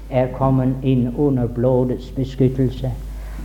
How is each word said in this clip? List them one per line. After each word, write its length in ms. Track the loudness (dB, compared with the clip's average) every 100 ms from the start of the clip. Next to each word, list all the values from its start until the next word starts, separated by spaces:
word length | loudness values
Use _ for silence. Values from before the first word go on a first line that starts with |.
| -2
er 220 | 0 0
kommet 500 | 0 2 4 2 0
inn 300 | 2 2 2 2
under 300 | 2 2 0
blodets 600 | 0 2 2 2 -2 -6 -6
beskyttelse, 760 | -6 2 2 4 0 0 -6 -6 -10 -10 -10 -10